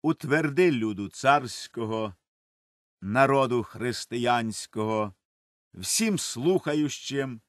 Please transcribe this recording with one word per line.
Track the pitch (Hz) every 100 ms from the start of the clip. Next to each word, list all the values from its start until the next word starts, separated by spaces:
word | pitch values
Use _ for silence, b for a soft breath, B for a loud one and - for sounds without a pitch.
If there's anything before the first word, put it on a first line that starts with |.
утверди | 151 160 143 151 156 143 180
люду | 131 110 98 98
царського, | - 131 143 123 - - - 110 110 107 92 _ _ _ _ _ _ _ _
народу | 95 117 135 139 131 120
християнського, | 104 107 120 113 - 120 120 120 113 101 - 110 110 110 104 95 _ _ _ _ _
всім | - 92 - 226 190
слухаючим | - 117 147 185 - 151 147 - - 139 135 113